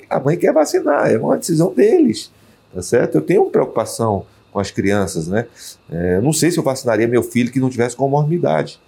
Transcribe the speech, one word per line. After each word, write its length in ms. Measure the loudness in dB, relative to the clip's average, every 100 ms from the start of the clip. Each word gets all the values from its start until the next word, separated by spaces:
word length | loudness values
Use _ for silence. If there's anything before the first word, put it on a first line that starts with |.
| -4
a 100 | -2
mãe 200 | 0 0
quer 160 | 2
vacinar. 560 | 2 2 0 0 0 2
É 80 | 0
uma 180 | 0 -2
decisão 340 | 0 0 2
deles, 580 | 2 2 4 2 0 -8 _ _ _ _
tá 60 | -12
certo? 360 | 0 0 2 0
Eu 40 |
tenho 240 | 2 2 2
preocupação 720 | 2 0 -2 -4 -2 -2 -2 -6 _ _
com 80 | -6
as 120 | -4
crianças, 580 | -2 0 0 0 -4 -4
né? 180 | -4 -4 -10 -20 -20 -12
É, 240 | -4 0 0
eu 60 |
não 100 | 0
sei 180 | 0 0
se 80 | 0
eu 40 |
vacinaria 440 | -2 -2 0 2 2
meu 160 | 0
filho 300 | 0 -2 -2
que 80 | 0
não 80 | -2
tivesse 260 | -2 -4
comorbidade. 840 | -2 0 0 0 0 0 0 -2 -8